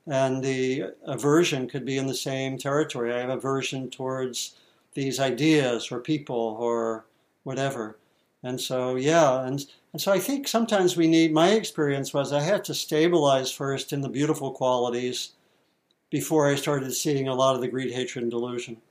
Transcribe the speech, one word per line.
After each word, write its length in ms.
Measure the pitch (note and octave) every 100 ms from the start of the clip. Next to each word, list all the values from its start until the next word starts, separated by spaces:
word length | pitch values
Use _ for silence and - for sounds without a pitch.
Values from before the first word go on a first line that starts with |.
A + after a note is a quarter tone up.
| -
And 360 | C3+ C3+ C3
the 500 | C3+ C3 C3 C3+ F#3 - -
aversion 640 | C3+ C#3+ D#3 F3 C3+ B2+
could 160 | C#3+
be 140 | B2+ C3+
in 100 | C3+
the 60 |
same 440 | B2+ C#3 C3+ C3+ C3
territory. 560 | C#3 C#3+ D#3 B2+ A#2
I 60 | B2
have 100 | B2
aversion 600 | C3 C3+ C3+ B2 C3+ B2+
towards 680 | - C3 C3 B2+ A#2 - - _ _ _
these 260 | C#3+ C3+ B2+
ideas 720 | C3+ A#2 D#3 D#3 B2+ A#2 -
or 80 | B2
people 560 | - D3+ D3 A#2+ A2+ A2
or 460 | A#2+ A#2 A2+ A2+ - _ _ _
whatever. 540 | - B2+ C3+ B2 G#2+ - _ _ _ _
And 200 | B2+ B2+
so, 340 | - B2+ B2+ B2+
yeah, 500 | C#3 E3+ D3 B2+ B2+
and, 200 | C#3 - _ _
and 100 | D#3+
so 120 | G3
I 60 | F#3+
think 280 | F#3 C#4 -
sometimes 480 | A#3 A3 G3+ F3+ F3
we 120 | E3
need, 260 | E3 E3
my 160 | D#3 F3
experience 640 | A3 - - D3 C#3 C3+
was 180 | C#3+ B2
I 100 | D3
had 220 | D#3 G3 -
to 80 |
stabilize 800 | D3 - D#3 E3+ F3 C#3 C3+ B2+
first 400 | - C#3 C3+ -
in 100 | C#3+
the 80 | C3+
beautiful 420 | A#2+ D3 D3 C3+
qualities 800 | - B2+ B2+ B2 A#2 B2 B2+ - - _ _ _ _ _ _ _
before 380 | D3 - D#3+ C#3+
I 80 | C#3
started 380 | D3+ C#3+ C3
seeing 340 | B2+ D#3 C#3 C3
a 80 | B2+
lot 200 | C3+ B2+
of 60 |
the 60 | A#2+
greed, 240 | C3 B2+
hatred, 320 | B2 B2 B2+
and 80 | A#2
delusion. 460 | A#2+ B2 A#2+ A#2+ A2+ _